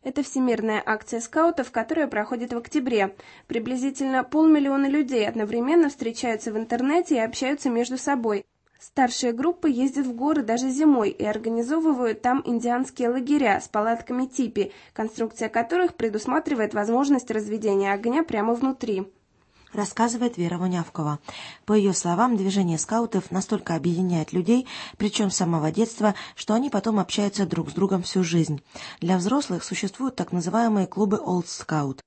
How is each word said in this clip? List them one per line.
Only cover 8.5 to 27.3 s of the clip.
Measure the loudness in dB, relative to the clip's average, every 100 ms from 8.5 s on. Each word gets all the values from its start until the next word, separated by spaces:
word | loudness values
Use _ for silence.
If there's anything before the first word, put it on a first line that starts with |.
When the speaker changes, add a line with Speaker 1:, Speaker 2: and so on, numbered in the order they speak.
| _ _ _
Speaker 1:
Старшие | -8 0 0 2 -2
группы | 0 0 0 0
ездят | 2 0 0 -4
в |
горы | -2 0 0
даже | 2 0 0
зимой | 4 6 6 4
и | 0 -2
организовывают | -2 -2 -2 0 2 2 2 0 0
там | 0 0 0
индианские | -2 0 0 -2 -2 0
лагеря | 0 2 2 4 2
с | 0
палатками | -2 0 0 -2 -4 -4
типи, | -2 -2 0 -4 -4 -18
конструкция | -6 -6 -4 -6 -4 -4
которых | -2 0 2 0 0
предусматривает | -2 -2 0 0 0 0 0
возможность | 0 0 2 4 2 2
разведения | -4 -4 -4 0 2 2
огня | 0 0 0
прямо | 0 0 0
внутри. | 2 0 -2 -2 -2 -4 _ _ _ _ _ _
Speaker 2:
Рассказывает | -6 -6 0 0 2 -2 -2
Вера | -4 -2
Вунявкова. | -2 -2 -4 -4 -4 -4 -8 -16 -16 -18 2
По |
ее | 4 4
словам, | 2 0 2 2 2
движение | 2 2 2 0
скаутов | 0 -2 0 -2 -2
настолько | -6 -2 -4 -2 -2
объединяет | 0 0 0 0 0
людей, | -2 2 2 0 -12 -14 -4
причем | -4 0 0
с | 0
самого | 0 2 0
детства, | 0 0 2 0 0 -8 -14
что | -2 0
они | 0
потом | -2 0 0
общаются | 0 0 -2